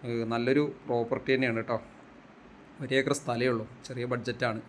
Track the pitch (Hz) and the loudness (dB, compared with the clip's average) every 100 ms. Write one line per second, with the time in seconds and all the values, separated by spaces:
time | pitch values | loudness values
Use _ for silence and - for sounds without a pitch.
0 | 123 117 113 117 120 143 147 - - 120 | -2 -2 0 0 4 4 2 -4 -2 0
1 | 117 131 - 131 127 113 110 117 - - | 0 -2 2 2 2 0 -2 -4 -4 -20
2 | - - - - - - - - 127 131 | -20 -20 -20 -20 -20 -20 -20 -12 0 2
3 | 135 139 - 117 127 117 107 - - 123 | 2 0 0 2 2 2 -2 -12 -12 -6
4 | 120 120 110 120 123 110 | -4 -2 -4 -2 -2 -2